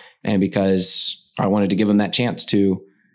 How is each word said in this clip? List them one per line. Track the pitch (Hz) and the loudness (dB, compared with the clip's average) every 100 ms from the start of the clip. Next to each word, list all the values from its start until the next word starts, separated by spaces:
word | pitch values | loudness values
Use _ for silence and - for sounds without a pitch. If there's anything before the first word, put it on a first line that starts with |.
| - _ - | -20 _ -4
And | 104 | 0
because | 98 101 98 95 90 - - - _ - | 0 0 2 0 0 -2 -4 -8 _ -6
I | 101 | -2
wanted | 104 98 | 0 0
to | 98 | 0
give | 107 | 2
him | 101 | 2
that | 101 | 0
chance | - 120 - - | -2 -2 -4 -2
to, | 104 98 92 - _ _ | 2 2 0 -6 _ _